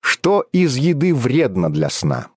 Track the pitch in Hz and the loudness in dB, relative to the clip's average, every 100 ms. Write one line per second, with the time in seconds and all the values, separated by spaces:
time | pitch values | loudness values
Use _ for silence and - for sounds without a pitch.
0 | - - 175 202 - 180 175 127 160 156 | -4 -2 0 0 0 0 0 2 0 2
1 | 180 156 123 135 139 92 82 76 73 - | 0 0 0 2 0 0 -2 0 -2 -2
2 | 76 64 - | -4 -4 -8